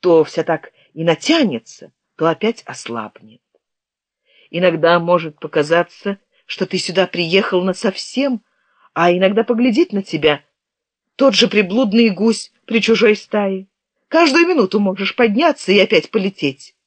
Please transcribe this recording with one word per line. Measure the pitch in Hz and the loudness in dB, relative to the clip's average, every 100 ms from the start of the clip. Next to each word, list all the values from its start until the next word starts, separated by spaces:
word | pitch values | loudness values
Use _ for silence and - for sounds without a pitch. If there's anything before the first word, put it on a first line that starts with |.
То | 180 165 | 4 4
вся | 151 - | 2 -2
так | 160 160 - _ _ | -4 -4 -6 _ _
и | - | -4
натянется, | 165 160 - 330 240 120 - - - _ _ - | -2 0 0 2 2 -2 -12 -20 -20 _ _ -4
то | 165 | -2
опять | 165 214 233 | 0 -4 -4
ослабнет. | - - - 117 107 _ 110 _ _ _ _ _ _ _ _ _ _ _ _ | -14 -16 -10 -10 -10 _ -20 _ _ _ _ _ _ _ _ _ _ _ _
Иногда | 170 180 165 165 175 | 0 0 2 2 2
может | 170 175 160 151 | 2 0 -2 -12
показаться, | 156 156 147 170 175 - 202 196 _ _ _ | -6 -4 0 0 -2 -8 -10 -10 _ _ _
что | - 185 | -8 -6
ты | 185 | -6
сюда | - 180 190 | -4 -2 -2
приехал | 170 170 190 214 185 | -2 0 0 0 -2
насовсем, | 185 180 214 190 - - 277 240 _ _ _ _ _ | -2 -2 -4 -6 -10 -4 -4 -4 _ _ _ _ _
а | - 175 | 0 2
иногда | 180 190 196 | 4 2 0
поглядит | 190 226 247 226 349 | 0 0 2 2 0
на | 202 | -2
тебя | 190 156 151 147 _ _ _ _ _ _ _ - | -6 0 0 0 _ _ _ _ _ _ _ 0
тот | 269 | 2
же | 202 226 | 2 2
приблудный | 202 185 208 240 220 233 | 2 0 0 2 2 2
гусь | 175 220 214 - _ - | 2 -2 -2 -8 _ -4
при | 226 | -2
чужой | 208 226 226 214 | 0 2 2 2
стае. | - 208 202 190 190 _ _ _ _ | -2 -4 -4 -6 -12 _ _ _ _
Каждую | 320 330 285 339 | 2 2 2 2
минуту | 339 190 214 | 2 0 0
можешь | 202 190 196 - | -2 -4 -8 0
подняться | 233 202 330 285 - | 0 2 0 0 0
и | 185 | 2
опять | 190 175 147 | 4 2 0
полететь. | 226 190 - 143 127 - _ | -4 -4 -4 -8 -8 -20 _